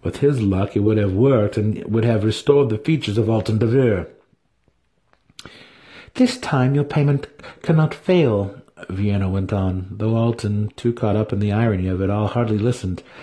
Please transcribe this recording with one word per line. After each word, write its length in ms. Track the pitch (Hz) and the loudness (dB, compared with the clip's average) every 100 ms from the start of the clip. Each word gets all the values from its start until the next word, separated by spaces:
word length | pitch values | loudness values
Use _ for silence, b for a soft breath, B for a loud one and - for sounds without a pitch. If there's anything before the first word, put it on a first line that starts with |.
With 160 | 90 - | -6 0
his 220 | 143 139 | 0 2
luck, 360 | 107 95 101 - | 0 0 0 0
it 40 | |
would 180 | 104 107 | 2 2
have 140 | 101 | 0
worked 440 | 95 131 131 104 - | 2 2 4 2 0
and 280 | 107 107 | -2 -4
would 200 | - 113 | -2 0
have 200 | 113 113 | 2 2
restored 440 | 107 107 - 143 131 | 0 -2 2 2 4
the 100 | 107 | -2
features 400 | - 160 - 104 | 0 -2 0 -2
of 100 | 107 | 0
Alton 300 | 113 - 110 | 0 0 0
de 80 | 117 | 2
Vere. 420 | 127 127 98 87 - _ _ _ _ _ _ _ _ _ _ _ _ B B B B B B B | 2 2 0 -4 -14 _ _ _ _ _ _ _ _ _ _ _ _ B B B B B B B
This 240 | - 254 - | 0 0 0
time 360 | - 139 127 | -4 0 2
your 100 | 139 | 2
payment 420 | 143 - 143 139 - _ B B | 0 0 2 0 -4 _ B B
cannot 320 | - 160 151 | 0 2 2
fail, 640 | - - 180 147 104 98 - - - - | -2 0 2 4 2 -2 -8 -20 -20 -10
Vienna 400 | 92 101 101 95 | -4 -2 0 0
went 240 | 95 95 | -2 -2
on, 360 | 101 95 92 92 | -2 -2 -4 -8
though 260 | 98 107 113 | -6 -2 0
Alton, 560 | 117 117 107 104 104 - | 0 0 -2 -2 -4 -4
too 160 | 117 | -4
caught 240 | 117 110 104 | -2 0 0
up 160 | 107 | 0
in 80 | 101 | -2
the 120 | 104 | 0
irony 360 | 101 117 98 92 | 0 0 0 -2
of 120 | 92 | -2
it 100 | 95 | -2
all, 180 | 104 104 | 0 0
hardly 300 | 120 117 107 | 0 0 0
listened. 440 | 110 123 95 87 - B | 0 -2 -6 -8 -10 B